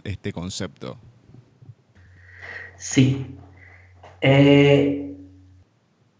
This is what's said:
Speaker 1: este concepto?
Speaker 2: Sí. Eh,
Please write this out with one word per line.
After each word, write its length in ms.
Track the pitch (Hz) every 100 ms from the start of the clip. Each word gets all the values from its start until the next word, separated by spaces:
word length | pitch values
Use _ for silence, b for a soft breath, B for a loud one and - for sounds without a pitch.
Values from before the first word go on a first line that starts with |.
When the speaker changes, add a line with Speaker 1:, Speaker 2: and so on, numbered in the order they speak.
Speaker 1:
este 300 | - 95 101
concepto? 640 | 92 90 - 90 - 64 - - _ _ - _ _ - - _ _ B B B B B B B -
Speaker 2:
Sí. 500 | - - 127 135 - - - b b b b _ - -
Eh, 920 | 135 139 143 143 143 143 - - - - - - _ _ _ _ _ _ _